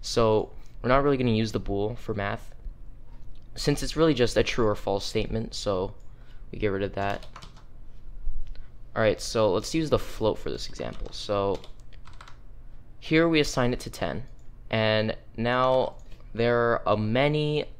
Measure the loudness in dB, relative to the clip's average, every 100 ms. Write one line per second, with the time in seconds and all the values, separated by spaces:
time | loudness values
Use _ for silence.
0 | -2 2 6 4 2 -6 -12 -6 2 4
1 | 4 4 4 4 2 0 -2 0 -2 -4
2 | -4 -2 -2 -4 -8 -10 -12 -10 -12 -12
3 | -12 -10 -8 -8 -8 -2 0 0 0 4
4 | 4 6 4 4 2 4 2 2 0 0
5 | 0 -2 0 -2 -4 -4 -2 0 -2 -6
6 | -12 -12 -12 -12 -10 -2 0 0 -2 -2
7 | -2 -2 -8 -12 -14 -16 -16 -14 -10 -10
8 | -8 0 4 6 4 0 -6 -10 -6 2
9 | 2 2 0 4 4 4 0 -2 2 2
10 | 2 0 0 2 -2 -4 -6 -6 -6 -4
11 | -6 -6 -2 0 2 0 -6 -12 -10 -12
12 | -12 -12 -12 -14 -12 -14 -12 -12 -12 -12
13 | 2 4 6 4 2 2 2 0 -6 -6
14 | -4 -4 -8 -10 -14 -14 -2 2 4 4
15 | 2 -2 -8 -4 0 4 4 4 2 -4
16 | -14 -14 -10 0 4 4 4 2 2 2
17 | 2 2 4 2 2 0 -2